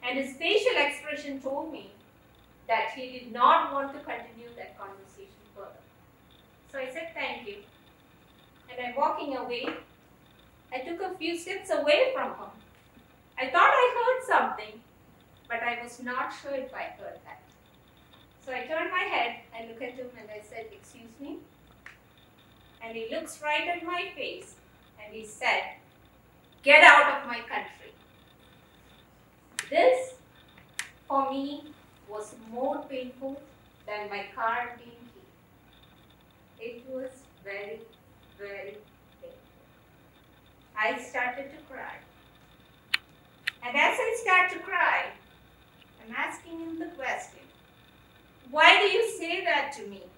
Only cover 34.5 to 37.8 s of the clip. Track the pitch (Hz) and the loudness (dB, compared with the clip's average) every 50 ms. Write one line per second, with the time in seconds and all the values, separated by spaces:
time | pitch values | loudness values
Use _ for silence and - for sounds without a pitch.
34.5 | 233 240 240 240 - - - 240 - - - - - - - - - - - - | 0 0 -4 -6 -8 -14 -18 -20 -20 -20 -20 -20 -20 -20 -20 -20 -20 -20 -20 -20
35.5 | - - - - - - - - - - - - - - - - - - - - | -20 -20 -20 -20 -20 -20 -20 -20 -20 -20 -20 -20 -20 -20 -20 -20 -20 -20 -20 -20
36.5 | - - 220 233 240 240 247 262 262 262 262 254 - - - - - - 185 196 | -20 -12 -12 -12 -12 -12 -14 -10 -8 -8 -8 -8 -10 -14 -20 -20 -20 -18 -14 -12
37.5 | 196 202 202 202 220 220 | -10 -10 -10 -10 -12 -14